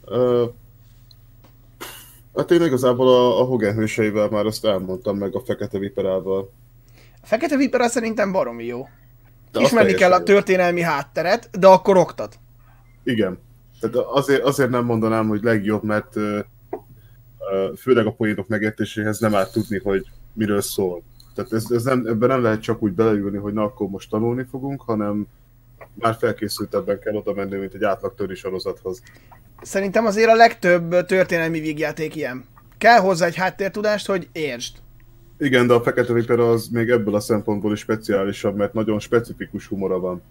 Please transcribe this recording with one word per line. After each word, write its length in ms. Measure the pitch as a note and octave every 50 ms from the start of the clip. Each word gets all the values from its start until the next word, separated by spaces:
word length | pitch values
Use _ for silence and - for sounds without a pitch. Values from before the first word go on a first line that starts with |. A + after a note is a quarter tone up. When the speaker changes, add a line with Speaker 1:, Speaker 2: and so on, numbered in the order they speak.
| _
Speaker 1:
Ö, 400 | - F#2+ A#2+ B2 B2 B2 A#2+ A#2+ A#2 - - - - - - - - - - - - - - - - - - - - - - _ - _ _ - - - - - - - - - - _
hát 160 | - C#3+ -
én 100 | F3 E3
igazából 460 | E3+ E3 C3 A#2+ C#3 B2+ B2 A#2+ B2+
a, 320 | B2+ B2+ B2 B2 B2 G#2+ G2
a 20 | B2+
Hogan 300 | B2+ B2+ A#2 G#2+ G2+ G#2+
hőseivel 560 | A2 A2 G#2+ - - A2 G#2+ G2+ G#2+ G#2 G2+
már 160 | G#2+ G#2 G#2
azt 200 | A2 G#2+ - -
elmondtam, 520 | A2 G2 F#2 F#2 F#2 F#2 F#2 - G#2 G2
meg 180 | G2+ G2+ F#2+ -
a 40 | G2+ -
Fekete 320 | - G#2 - G#2 G2+ -
Viperával. 720 | G2 G2 G2+ - - F#2 F#2+ F#2 F#2+ F2 F#2+ F#2+ G2 G2 - - _ - _ _ - _ _ - - - - _ -
Speaker 2:
A 40 | -
Fekete 300 | - G#3 A3+ E4 D#4+ D4
Vipera 300 | C4 C#4+ B3 - A#3+ A#3+
szerintem 440 | A#3 - B3+ A3+ A3+ A3 A3 G#3 G3
baromi 340 | F#3 F#3+ C#3 A#2+ A#2 A#2 A#2
jó. 220 | A#2 A#2+ A#2+ C3 - _ _ _ _ _ - _ - _ _ - _
Speaker 1:
De 80 | - A2+
az 60 | -
Speaker 2:
Ismerni 260 | - A#3+ A3+ G#3 G3
Speaker 1:
teljesen 60 | F#3 F3+ F#3 F3+
Speaker 2:
kell 20 |
a 60 | F3+ F3+
Speaker 1:
jó. 40 | F3 - G3
Speaker 2:
történelmi 460 | G3+ G3 - F#3 F#3 F3+ F3 F3 F3
hátteret, 680 | E3+ E3 D3+ C#3 C#3 - - F3+ D#3+ F3 G3+ A#3 - - - G3
de 80 | F3
akkor 300 | F#3+ F#3+ F3+ - - G3
oktat. 420 | F#3 D#3+ - - - A2 G2+ - - - _ - - - - _ _ _ _ _ _ -
Speaker 1:
Igen. 340 | C3+ B2 G#2+ G2+ F#2 F2+ - - - - _ _ _ _ -
Tehát 160 | - A2 A2
azért, 480 | B2 A#2 - - C#3 C3+ C#3 C#3 C3 A#2
azért 260 | C#3 C#3 - C3+ A#2
nem 160 | B2+ B2 A#2+
mondanám, 420 | A#2+ A#2 A2 A2 A2 A2+ A2+ A2
hogy 160 | A2 G#2+ G#2 G#2
legjobb, 400 | A#2 A2+ G#2+ F#2+ G#2 G#2+ G#2 G2
mert, 320 | G#2+ G#2+ G#2+ G#2 - -
ö, 240 | A2 G#2 G#2 G#2 G#2 G#2 - _ _ - - - - - - - - _ - - - - - - - - G2 G2
ö, 180 | G2 F#2+ F#2 D#2+
főleg 280 | - - B2+ B2 A#2 G#2+
a 60 | -
poénok 360 | A#2+ _ A#2 G#2+ G#2 F2+ F#2+
megértéséhez 720 | - A2 G#2 G#2 G#2+ G#2+ - G#2+ - - G#2+ G#2+ G#2+ G#2+ -
nem 160 | A#2 G#2+ G#2+
árt 160 | A2+ A2+ A2+
tudni, 280 | - A2+ G#2 - G#2 F#2+ -
hogy 220 | G#2 G2 F#2+ - - - - - - -
miről 280 | A2 A2 G2+ G#2 G2+
szól. 400 | G2 - - - G2 F2+ F2 E2+ - - - - - - -
Tehát 180 | - G2 - E3
ez, 120 | D#3+ - A2+
ez 140 | A#2+ A#2 A2
nem, 220 | C3+ C3 B2+ A#2
ebben 220 | A2+ A#2 G#2+ A#2+ B2
nem 120 | C3+ C3
lehet 200 | A#2+ A2 A2 G#2+
csak 220 | - - A2 - A2+
úgy 80 | G#2
beleülni, 460 | F2+ F2+ A2+ A2+ G#2+ G#2 G2 G2+ G2
hogy 160 | G2+ G2+ G#2 G#2
na, 100 | A2 G#2+
akkor 240 | G#2 - - G#2+ F#2+
most 200 | G2 - - -
tanulni 360 | - G#2+ A2+ A#2 A#2+ B2+ C3 B2
fogunk, 320 | - C3 C3 C#3 C#3 C3
hanem 460 | - - A2+ G#2+ G#2 G#2 G#2 G#2 G#2 - - _ _ _ _ _ _ - - - - - -
már 220 | - - A2+ - -
felkészültebben 800 | - A2+ G#2 - G#2+ G2+ - - G#2+ - - G2+ F#2 G#2 G2+ G2
kell 140 | - G#2+ G#2
oda 200 | G#2+ - G#2 G2
menni, 220 | G2+ G2 G2 G2
mint 180 | G2 G2 F#2+ -
egy 100 | F#2+ G#2
átlag 320 | G2+ F#2+ - - F#2+ -
töri 200 | - G2+ F#2 F#2+
sorozathoz. 680 | - - G2 F#2 F#2 F2+ F#2+ F2+ - - F#2+ F2+ - - - - - _ - - - - - - -
Speaker 2:
Szerintem 440 | - - - G3 G3 G3 F3 G#3+ A#3
azért 240 | A3+ G3 G#3+ A3+ A3
a 60 | A3+
legtöbb 680 | A3+ A#3 A#3 A#3 - - F3+ F3 F3 E3+ E3 F3 F3+ E3+
történelmi 540 | - F#3 F#3+ F3+ F#3 F#3 E3+ E3 E3 E3 D#3+
vígjáték 560 | D3+ D#3 D3+ D3+ D#3 D3+ D3+ E3 D#3 D#3 D3
ilyen. 300 | D#3 C#3+ B2 B2 B2+ - - - - _ - -
Kell 220 | - - A3 A#3+ A3+
hozzá 260 | F#3 F#3+ F#3+ D#3+ F3
egy 100 | E3+ E3
háttértudást, 720 | E3+ F#3+ F#3 - - G3 F#3+ - G#3+ G#3 G#3+ G#3 G3 -
hogy 220 | - G3 F#3 D#3 -
értsd. 440 | - E3 D#3 C#3 B2 A#2+ B2 - - - - - - - - - - - - - -
Speaker 1:
Igen, 300 | - D3 C#3 B2+ B2 B2
de 60 | A#2+ A#2+
a 80 | A#2+
Fekete 320 | A#2 C#3 B2+ - A#2+ A#2+ A#2
Vipera 360 | A#2+ A2+ A#2 A#2+ A#2 A#2+ A#2
az 160 | A#2 A2+ G#2+
még 220 | - A#2 A#2 A2+ A2+
ebből 260 | B2 A#2 G#2 G#2 G2+
a 40 | G#2
szempontból 520 | G#2 - A#2 G#2 G2+ - G#2 G2+ F#2+ G#2 G#2
is 60 | G#2
speciálisabb, 760 | - - A2 G#2+ - - G2+ G2 G2 G2+ G2 - - G#2 G2
mert 180 | G#2 G2+ G2+ -
nagyon 260 | A2+ A2 A2 G#2+ G#2
specifikus 680 | - - B2 A#2 A#2 - - - D3 - - G2+ -
humora 320 | - G#2+ G2 A2+ A#2 F#2+ F#2
van. 220 | F#2 F2+ F2+ F2 - _